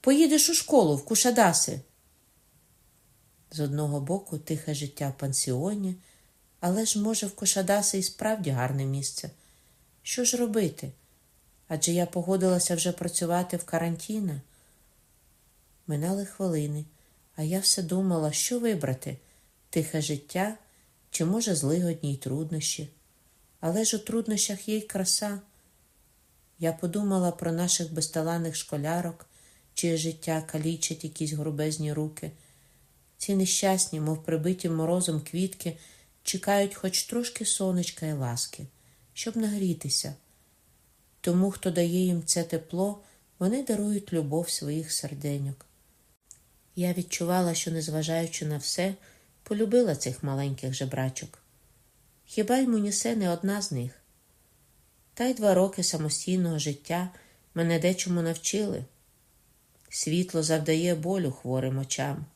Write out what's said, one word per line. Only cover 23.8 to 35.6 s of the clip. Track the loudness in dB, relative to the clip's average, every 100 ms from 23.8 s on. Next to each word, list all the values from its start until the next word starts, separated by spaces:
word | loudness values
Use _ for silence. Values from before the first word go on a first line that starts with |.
| 2
ж | 0
у |
труднощах | -2 -2 0 0 0 -4 -4
є | -4
й |
краса. | -2 -2 0 0 0 -6 -10 _ _ _ _ _ _ _ _ _ _ _
Я | -2
подумала | 0 -2 0 2 2 2
про | 0 -2
наших | 0 0 0 0
безталанних | -4 -2 -2 0 0 -2 -6
школярок, | -6 -4 -2 -2 -4 -8 -18 -20 -20 _ _
чиє | -2 0 0
життя | -2 -4 -2 -2
калічать | -2 -2 -2 -2 -4 -6
якісь | -10 -6 -4
грубезні | -2 -4 -2 -2 -2 -4
руки. | -2 -4 -6 -12 -14 -20 -20 _ _ _ _ _ _
Ці | 0 2
нещасні, | 4 4 4 2 0 0
мов | -2 -2
прибиті | 0 0 2 0 0
морозом | 0 2 2 2 -2
квітки, | -4 -2 -2 -2